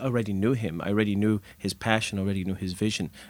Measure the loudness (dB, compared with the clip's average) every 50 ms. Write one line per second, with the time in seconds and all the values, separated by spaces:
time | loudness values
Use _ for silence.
0 | -2 0 0 0 0 0 0 2 2 2 2 2 0 -2 -4 -2 -2 0 2 2
1 | 2 2 2 2 4 4 2 2 -2 -8 -12 -6 -6 -6 -4 -2 0 2 2 2
2 | 0 -2 -4 -2 -2 -2 -2 -2 -2 -4 -4 -4 -4 -4 -2 0 0 0 0 -2
3 | -4 -6 -8 -12 -20